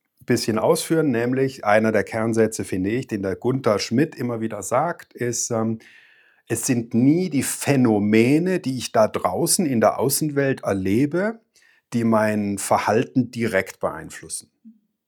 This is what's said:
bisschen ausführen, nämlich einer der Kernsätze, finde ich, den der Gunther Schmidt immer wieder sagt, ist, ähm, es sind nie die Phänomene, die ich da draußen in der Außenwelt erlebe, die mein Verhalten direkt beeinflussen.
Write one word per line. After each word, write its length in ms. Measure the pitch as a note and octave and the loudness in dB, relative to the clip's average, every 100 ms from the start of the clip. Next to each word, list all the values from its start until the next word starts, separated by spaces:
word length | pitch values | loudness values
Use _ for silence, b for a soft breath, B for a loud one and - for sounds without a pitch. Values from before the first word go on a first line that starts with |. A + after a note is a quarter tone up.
| _ _ - | _ _ -2
bisschen 340 | A#2+ - G#2+ | -2 0 0
ausführen, 520 | A2 E3 - D#3+ D#3 | 2 0 2 0 2
nämlich 540 | A#2 A#2+ C3 C3+ - G#2 | 0 0 0 -2 -2 2
einer 260 | G#2+ A2 | 4 4
der 120 | A2 | 2
Kernsätze, 600 | F#2+ A2+ A2+ A2+ A2 A2 | 0 -2 -2 2 2 0
finde 280 | G2+ F#2+ F#2+ | -6 -4 -2
ich, 160 | A#2+ C3 | -2 -4
den 160 | G#2+ | -6
der 120 | F#2+ F2+ | -4 -4
Gunther 440 | A#2 C3 B2+ G2+ | -2 0 0 0
Schmidt 360 | - A2+ D#3 - | 0 0 0 -2
immer 240 | B2 A#2 | -6 -6
wieder 220 | A2+ G#2 | -6 -8
sagt, 520 | - B2 E3 E3 - | -4 -2 -2 -6 -14
ist, 360 | - B2 A#2 - | -8 -6 -4 -4
ähm, 300 | A2+ A2+ A2+ b b b b b b b | -2 -2 -4 b b b b b b b
es 180 | A#2 - | -6 -2
sind 280 | A#2+ A#2 | -2 0
nie 360 | A2+ C3 E3 F#3 | 2 4 4 2
die 140 | C#3+ | -2
Phänomene, 1160 | - - - C#3 B2 G#2+ G#2 A2 A#2+ D3+ F3 F3+ | -4 -4 0 2 4 2 4 4 4 4 2 -2
die 180 | C3+ C3 | -4 -6
ich 140 | A2+ | -2
da 160 | A#2 G#2+ | 2 2
draußen 580 | - F#2 F#2 - - E3 | 0 -4 -2 0 0 0
in 160 | A#2+ | 4
der 180 | G#2+ - | 2 2
Außenwelt 640 | A#2 C#3 D#3 C#3 C3+ B2+ | 0 0 -2 0 0 0
erlebe, 800 | - G2 F#2+ G#2+ D3 E3 G#3 A3+ _ b b b b | -2 -2 2 2 2 0 -2 -4 _ b b b b
die 120 | A#2+ | -2
mein 560 | A2+ A2 G#2+ G#2 G2+ G2+ | 2 2 2 0 -2 -4
Verhalten 720 | - G#2+ - G#2+ A#2+ C3+ A#2+ | 0 0 2 0 2 0 -2
direkt 480 | A#2 A2+ F#2+ F#2+ - | -2 -2 0 -2 -6
beeinflussen. 720 | F#2 D#2 D#2+ - D#2+ - - _ - - _ _ | -8 -8 -14 -16 -14 -14 -16 _ -20 -20 _ _